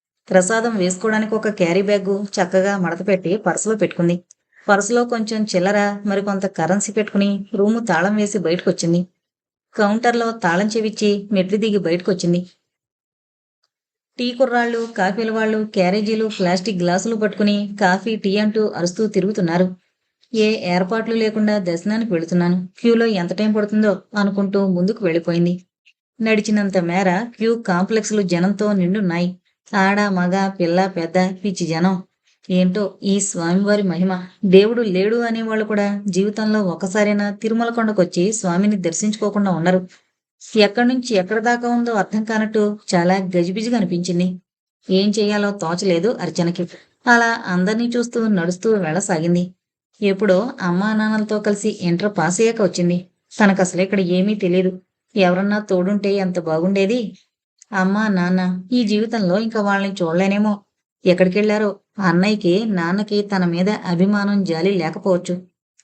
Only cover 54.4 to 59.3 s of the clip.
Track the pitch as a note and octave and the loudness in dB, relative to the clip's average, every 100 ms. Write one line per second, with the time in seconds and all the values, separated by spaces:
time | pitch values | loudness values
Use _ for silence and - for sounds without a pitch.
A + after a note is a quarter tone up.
54.4 | F#3 F3+ F#3 F#3 - _ _ G#3+ F3+ F3+ | 0 2 0 -2 -12 _ _ 0 2 2
55.4 | G3+ G#3 G#3 F#3 F#3 G#3 G3+ G3 F#3 F3+ | 0 -2 0 0 0 0 0 0 -2 -4
56.4 | D#3+ D#3+ F3+ G3 G3 B3 G3 - _ _ | -2 -2 0 0 0 0 -4 -10 _ _
57.4 | _ _ _ G3 F#3+ G3+ A3 F#3 F3 F#3 | _ _ _ -2 0 0 0 0 2 0
58.4 | F#3 F#3 - B3 G#3+ G#3 A3+ A3+ F#3 | 0 -4 -2 0 2 0 0 0 0